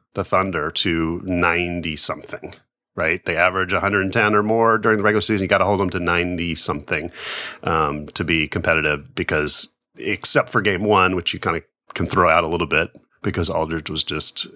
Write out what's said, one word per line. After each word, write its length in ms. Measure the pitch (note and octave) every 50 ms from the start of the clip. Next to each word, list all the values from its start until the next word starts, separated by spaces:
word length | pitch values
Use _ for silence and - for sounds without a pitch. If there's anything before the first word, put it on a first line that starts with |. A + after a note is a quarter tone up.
| _ _
the 100 | _ G2
Thunder 480 | F2+ - - F#2 F#2 G2 F2+ D#2+ D2 D#2+
to 520 | - - - G2 E2 E2 E2 D#2+ E2+ E2+ -
ninety-something, 1300 | F#2+ F2+ F2 F2 E2+ E2 F2 F2 F2 F2 F2 D#2+ E2 D#2 - - - D#2 D2+ - - - D#2+ - - - - _ _ _ _ _ _ _
right? 300 | F#2 E2 D#2+ E2+ F#2 -
They 100 | - E2
average 380 | D#2+ F2 F#2 F#2 F#2+ F#2 F2+
a 80 | G2 F2
hundred 220 | F2 G2 G2+ G2+
and 100 | F#2+ F#2+
ten 220 | F#2 A2+ G#2+ G#2 G#2
or 80 | G#2
more 340 | G#2 G#2+ A2+ A2+ A2+ A2+ A2
during 220 | A2 G#2+ A#2 A2 G#2
the 60 | G2
regular 180 | G#2+ G#2 G#2
season. 240 | G2+ A2 A2 G2 F#2+
You 20 | F2+
gotta 160 | G2+ F#2+ F#2
hold 160 | G2 G2+ F#2
them 100 | G2 F#2
to 80 | - F#2
ninety-something, 1120 | F2 E2+ F2 F2 F2 F2+ F2+ E2+ E2+ E2+ D#2+ - - - D2+ D2 - - F2 D#2 D2+ F2 - - - - - - - - - - -
um, 420 | - E2 D#2+ D#2 D2 D2 D2+ D2 D2
to 140 | - -
be 240 | F2+ D#2 E2+ D#2+ D#2
competitive, 680 | D2 - F2+ D#2+ F2+ E2 D#2+ D2+ D2+ D2+ D2 C#2+ - -
because 560 | - E2+ - D#2+ D2+ D2+ D2 - - - - _ _ _ _ _
except 540 | - - F#2+ G2+ - - - - - - -
for 100 | - A#2+
game 240 | F#2+ G#2 G2 F2+ G#2+
one, 320 | G#2 G#2 F#2+ F#2 F#2 F#2
which 160 | F2+ - -
you 80 | - F2+
kinda 220 | - F#2 E2 D#2+ - _ _ _ _ _ -
can 100 | - E2+
throw 220 | - - F#2 F2+ E2+
out 160 | D#2+ E2+ E2+
a 40 | D#2
little 180 | E2+ E2+ E2+
bit 280 | C#2 D#2 D#2 E2+ - - - _ _ _ _
because 260 | - G2+ - F#2+ E2+ F2
Aldridge 400 | E2+ E2 D#2+ D#2 E2 D#2+ D#2 -
was 160 | E2 D#2 -
just, 420 | - D#2+ D#2 D2 - - - - - -